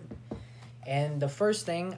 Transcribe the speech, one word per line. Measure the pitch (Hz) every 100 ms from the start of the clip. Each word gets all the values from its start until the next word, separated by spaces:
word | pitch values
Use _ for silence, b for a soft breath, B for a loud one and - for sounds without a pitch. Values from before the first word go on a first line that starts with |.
| - - B B B B B B 135
And | 143 147 147
the | 139
first | - 208 214 -
thing, | 170 180